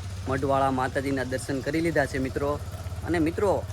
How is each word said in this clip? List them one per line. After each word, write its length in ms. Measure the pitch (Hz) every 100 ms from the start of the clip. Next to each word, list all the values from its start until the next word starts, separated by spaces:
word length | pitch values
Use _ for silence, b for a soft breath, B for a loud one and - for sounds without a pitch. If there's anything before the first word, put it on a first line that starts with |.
| - - -
મઢવાળા 440 | 135 139 135 135 131
માતાજીના 500 | 131 143 139 139 127
દર્શન 260 | 127 - 135
કરી 200 | - 156 165
લીધા 200 | 160 135
છે 120 | 139 131
મિત્રો. 240 | 147 143 147 - - - - -
અને 120 | 170
મિત્રો, 300 | 156 175 202 143 -